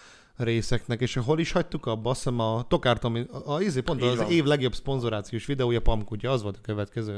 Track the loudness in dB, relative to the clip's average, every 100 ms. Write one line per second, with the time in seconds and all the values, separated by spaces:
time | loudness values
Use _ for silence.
0 | -20 -20 -16 -6 0 0 2 0 0 -2
1 | -2 0 0 2 2 0 0 -4 -4 -2
2 | -2 -2 -2 0 0 0 2 2 4 2
3 | 2 -2 -4 -8 -4 -2 0 0 0 0
4 | 2 2 2 4 4 4 2 -2 -4 -2
5 | -2 -2 -4 -6 -4 0 2 4 4 2
6 | 0 -4 -2 -2 -2 -8 -6 -4 -4 -6
7 | -6